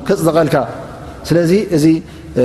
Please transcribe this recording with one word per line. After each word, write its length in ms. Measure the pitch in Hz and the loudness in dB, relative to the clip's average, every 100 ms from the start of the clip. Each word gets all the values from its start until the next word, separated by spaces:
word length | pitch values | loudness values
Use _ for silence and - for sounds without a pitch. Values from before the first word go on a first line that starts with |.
ከፅደቐልካ። 540 | - 196 165 160 151 143 117 - - - - - | 0 0 2 2 2 0 -2 -8 -14 -16 -16 -14
ስለዚ 280 | - 165 165 196 214 | 0 2 4 2 2
እዚ፣ 120 | 160 160 160 - - - | 2 4 2 -2 -18 -6
እ፣ 100 | - | 0